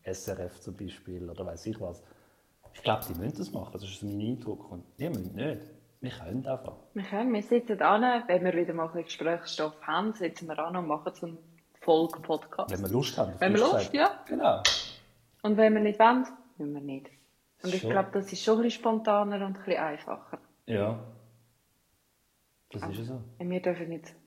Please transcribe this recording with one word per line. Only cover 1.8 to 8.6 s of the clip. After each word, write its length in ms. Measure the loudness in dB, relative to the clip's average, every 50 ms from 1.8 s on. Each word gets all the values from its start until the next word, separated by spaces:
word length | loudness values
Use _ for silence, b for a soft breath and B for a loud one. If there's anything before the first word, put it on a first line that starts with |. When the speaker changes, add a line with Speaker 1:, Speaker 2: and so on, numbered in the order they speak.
Speaker 1:
was. 220 | -6 -8 -8 -10 -16 b b b b b b b b b b b -20 -20 -14
Ich 100 | -2 0
glaube, 200 | 2 2 2 0 -4
die 80 | -6
müssen 200 | -4 -4 -4 -4
das 140 | -6 -6 -6
machen, 200 | -8 -8 -8 -8 -10
das 100 | -10 -10
ist 200 | -12 -10 -10 -8
mein 160 | -6 -6 -4
Eindruck. 500 | -4 -4 -4 -4 -6 -8 -8 -8 -10 -14
Und 120 | -14 -16 -16 -16 _ -8
die 100 | -6 -4
müssen 240 | -4 -6 -6 -6 -6
nicht. 280 | -4 -4 -4 -4 -6 -10 -14 -20 -20 -20 _ _ _
Wir 100 | -10 -10
können 340 | -10 -10 -8 -6 -6 -6 -4
einfach. 300 | -4 -6 -6 -8 -10 -14 -14 -14 _ -8
Speaker 2:
Wir 100 | -8 -6
können, 300 | -4 -2 -2 0 0 0
wir 80 | 0
sitzen 400 | 2 2 2 2 2 0 0 4
an, 420 | 6 6 6 6 6 4 2 2 2
wenn 160 | 2 2 4 4
wir 100 | 4 2
wieder 200 | 2